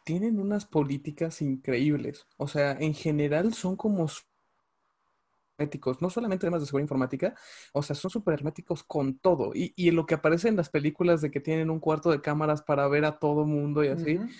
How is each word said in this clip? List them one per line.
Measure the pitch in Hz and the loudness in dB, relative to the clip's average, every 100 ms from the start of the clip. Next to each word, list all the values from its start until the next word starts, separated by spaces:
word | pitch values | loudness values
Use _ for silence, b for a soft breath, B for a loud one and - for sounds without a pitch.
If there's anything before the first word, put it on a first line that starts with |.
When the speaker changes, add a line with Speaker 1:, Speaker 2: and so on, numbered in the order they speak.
| - | -6
Speaker 1:
tienen | 170 220 214 | -2 0 0
unas | 196 208 208 | -2 -4 -2
políticas | 160 139 139 156 147 165 - | 0 0 -2 -6 -6 -6 -4
increíbles. | 147 131 - 120 147 147 - - _ - | -4 -4 -2 0 2 0 -2 -10 _ -8
O | 143 | -4
sea, | 151 143 | 0 0
en | 135 156 147 | 0 -2 -2
general | 165 147 147 151 214 | 0 0 2 2 0
son | 220 185 190 | -2 -4 -2
como | 220 196 156 | 0 0 -2
su-, | - - _ _ _ _ _ _ _ _ _ _ _ _ - | -4 -16 _ _ _ _ _ _ _ _ _ _ _ _ -6
herméticos, | 147 143 127 131 | -6 -4 -4 -2
no | 180 | -2
solamente | 233 233 185 175 | -2 -2 -2 0
temas | 170 | -2
de | 143 | -2
seguridad | 139 147 | -2 -2
informática, | 135 127 135 190 B B B B | -2 -2 -2 -4 B B B B
o | 139 | -4
sea, | 143 143 | -4 -4
son | 190 | -6
súper | 233 196 151 | -2 -2 -2
herméticos | 143 - - 165 | -2 -8 -8 -8
con | - 156 135 131 | -4 -2 -2 0
todo. | 185 165 104 | 2 2 0
Y, | - 175 - | -2 -4 2
y | 170 | 4
lo | 170 156 | 4 2
que | 160 | 2
aparece | 156 165 220 | 4 4 4
en | 214 | 2
las | 160 | 0
películas | 156 151 151 175 165 | 0 0 2 4 4
de | 147 | 2
que | 147 | -2
tienen | 151 160 160 | -2 0 0
un | 160 | 0
cuarto | 156 156 170 | 0 0 2
de | 147 | 2
cámaras | 147 151 151 147 | 0 0 2 0
para | - 143 139 | 0 2 4
ver | 147 151 | 2 2
a | 151 | 0
todo | 151 147 151 | 0 2 2
mundo | 147 147 147 | 0 0 2
y | 143 | 0
así, | 151 156 175 | 0 0 -2
Speaker 2:
Ujú. | 233 B | -4 B